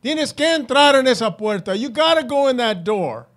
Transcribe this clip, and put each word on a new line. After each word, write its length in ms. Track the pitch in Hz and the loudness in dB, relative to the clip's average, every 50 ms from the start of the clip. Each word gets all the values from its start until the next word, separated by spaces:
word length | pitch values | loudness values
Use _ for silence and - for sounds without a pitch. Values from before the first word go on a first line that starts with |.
Tienes 320 | _ 240 311 311 311 233 - | _ -4 -4 -2 -4 -4 -2
que 220 | - 285 330 330 | -2 0 0 0
entrar 420 | 320 277 226 262 277 285 285 277 | 0 -2 -2 2 4 6 6 6
en 100 | 269 262 | 4 4
esa 300 | 262 247 180 226 220 170 | 2 2 2 0 -4 -4
puerta. 380 | - 214 214 214 196 - - 190 | -4 -4 -4 -4 -4 -4 -4 -4
You 160 | 202 233 285 | -4 -4 -6
gotta 320 | 220 294 311 320 330 320 302 | -2 0 2 2 2 0 0
go 260 | 240 285 277 277 269 | -2 0 0 2 2
in 80 | 262 | 0
that 280 | 247 240 226 214 180 170 | 0 0 -2 -2 -2 -4
door. 420 | 196 214 202 180 143 113 113 117 _ _ | -4 -2 -2 -2 -4 -6 -8 -12 _ _